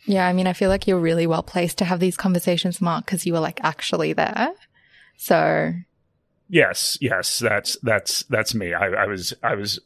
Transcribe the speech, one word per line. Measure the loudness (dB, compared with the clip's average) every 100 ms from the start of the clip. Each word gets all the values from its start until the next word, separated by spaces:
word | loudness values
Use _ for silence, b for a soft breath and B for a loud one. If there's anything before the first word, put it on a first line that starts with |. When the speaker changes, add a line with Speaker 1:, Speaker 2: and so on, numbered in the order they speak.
| -2
Speaker 1:
Yeah, | 2 2
I |
mean, | 2 0
I |
feel | 2 2
like | 2 2
you're | 2
really | 2 2 2
well | 0
placed | -2 -2 -2 0
to | 0
have | 2
these | 0 0
conversations, | 0 2 2 0 0 -2
Mark, | -2 -2 -4
'cause | -4 -2
you |
were, | 0
like, | -2 -2
actually | -4 -4 -4 -2 0
there. | 0 0 0 -2 -4 _ b b b b b
So | 2 4 4 2 -2 -4 -12 _ _ _ _ _ 0
Speaker 2:
Yes, | 4 4 2 -4 -2
yes, | -2 0 -2 0
that's, | 0 0 -2 -4
that's, | 0 0 0 -6
that's | -2 -2 0
me. | -2 -2
I, | 0 0
I | 0 0
was, | -2 -6 -2
I | -2 -2
was, | -4 -8